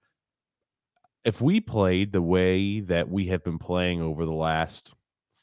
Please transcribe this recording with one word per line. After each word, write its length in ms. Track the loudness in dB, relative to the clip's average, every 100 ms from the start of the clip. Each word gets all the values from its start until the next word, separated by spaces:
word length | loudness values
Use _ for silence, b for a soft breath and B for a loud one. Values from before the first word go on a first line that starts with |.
| _ _ _ _ _ _ _ _ _ _ _ _
if 180 | -4 0
we 180 | 2 2
played 520 | 0 2 4 4 2
the 100 | 0
way 600 | 2 2 4 2 0 -2
that 280 | -2 0 0
we 160 | -2 -2
have 160 | -2
been 140 | -4 -6
playing 440 | -4 -2 0 0
over 240 | -2 -2 -4
the 80 |
last 600 | -2 0 0 -2 -6 -14 -20 _ _ _ _